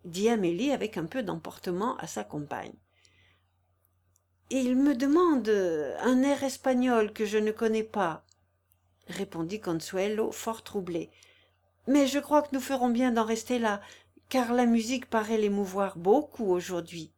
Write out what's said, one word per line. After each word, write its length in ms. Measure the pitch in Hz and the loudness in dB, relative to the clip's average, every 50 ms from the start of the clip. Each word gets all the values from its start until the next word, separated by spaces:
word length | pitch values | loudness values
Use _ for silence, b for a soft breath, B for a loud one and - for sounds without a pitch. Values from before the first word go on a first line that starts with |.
| _ | _
dit 260 | 185 165 185 208 226 | -12 -6 0 2 2
Amélie 420 | 233 220 190 170 170 175 240 294 | 2 2 2 0 0 0 0 0
avec 240 | 269 - 196 214 - | 0 -2 -2 -6 -4
un 80 | 180 160 | -6 -8
peu 180 | 170 - 262 | -6 -6 -6
d'emportement 720 | 247 185 165 165 - 175 - - - 185 180 180 208 247 - - | -6 -6 -8 -8 -10 -14 -14 -10 -6 -6 -4 -2 -2 -4 -4 -6
à 80 | - | -10
sa 180 | 160 - 214 208 | -10 -8 -10 -10
compagne. « 480 | - - 147 147 147 127 107 - 57 - _ _ b b b b b b b b b b b b _ _ _ _ _ _ _ _ _ _ _ _ _ _ _ _ _ _ _ _ _ | -8 -8 -10 -8 -8 -8 -10 -10 -12 -14 _ _ b b b b b b b b b b b b _ _ _ _ _ _ _ _ _ _ _ _ _ _ _ _ _ _ _ _ _
Il 260 | 233 269 254 247 254 | -2 0 0 2 2
me 180 | 254 277 294 277 | 4 4 4 2
demande 540 | 233 277 277 294 349 359 349 302 254 208 214 | 2 2 4 4 6 6 4 4 2 2 2
un 760 | 214 202 185 175 165 151 147 131 92 76 - 240 254 254 | 2 2 2 0 0 -2 -2 -4 -4 -2 0 2 4 4
air 200 | 262 277 285 277 | 4 2 2 0
espagnol 720 | 277 269 262 - - 269 262 247 254 254 240 226 220 214 | -2 -4 -6 -2 -2 0 2 2 2 4 4 2 2 0
que 140 | 214 - 220 | -2 -4 -4
je 100 | 202 208 | 0 0
ne 160 | 214 214 214 | 0 0 0
connais 320 | 214 - 233 226 220 220 220 | 0 0 0 0 0 0 -2
pas, » 400 | 220 - 208 190 165 156 - _ _ _ _ _ _ _ _ _ _ _ _ _ _ _ _ _ - | -2 -2 -2 0 0 -2 -6 _ _ _ _ _ _ _ _ _ _ _ _ _ _ _ _ _ -12
répondit 520 | 180 185 196 196 - 165 165 165 208 214 | -8 -8 -8 -8 -6 -6 -6 -6 -6 -6
Consuelo, 720 | - 185 165 165 160 - - 185 190 208 214 208 220 233 | -4 -4 -4 -4 -4 -6 -4 -2 -2 -2 0 -2 -2 -2
fort 300 | 220 - - 226 226 226 | -4 -6 -8 -8 -8 -8
troublée. « 480 | - - - 208 185 180 170 165 160 - b b b b b b b b b b _ _ _ _ _ | -12 -8 -8 -6 -6 -4 -6 -6 -6 -8 b b b b b b b b b b _ _ _ _ _
Mais 200 | - 269 294 277 | 2 4 4 4
je 120 | 254 269 285 | 4 2 -2
crois 240 | 285 - 294 294 | 0 2 2 2
que 120 | 294 - 262 | 2 2 -4
nous 80 | 269 | -6
ferons 260 | 247 - 277 254 247 247 | -2 -2 -2 0 2 2
bien 240 | 233 233 254 254 | 2 2 2 2
d'en 120 | 233 226 220 | 2 2 0
rester 340 | 214 226 226 - - 247 240 | 0 -2 -4 -2 -2 -2 0
là, 240 | 226 214 202 202 B B B B B B _ - _ _ | 0 0 -2 -2 B B B B B B _ -20 _ _
car 240 | - 262 240 226 240 | 0 0 2 2 2
la 100 | 247 247 | 4 4
musique 460 | 233 233 233 220 226 262 247 254 _ | 4 4 2 2 0 -4 -4 -4 _
paraît 260 | - 220 208 214 226 | -2 -2 0 0 0
l'émouvoir 600 | 214 214 208 202 202 202 185 185 196 196 185 - 165 | 2 2 2 2 0 -2 -2 0 -2 -2 -2 -4 0
beaucoup 480 | 170 185 220 294 294 - - - 233 | 4 6 6 6 4 -2 -6 -4 0
aujourd'hui. » 680 | 190 180 180 170 180 185 170 165 165 170 170 156 - _ | 2 2 0 0 -4 -6 -6 -6 -6 -12 -12 -12 -14 _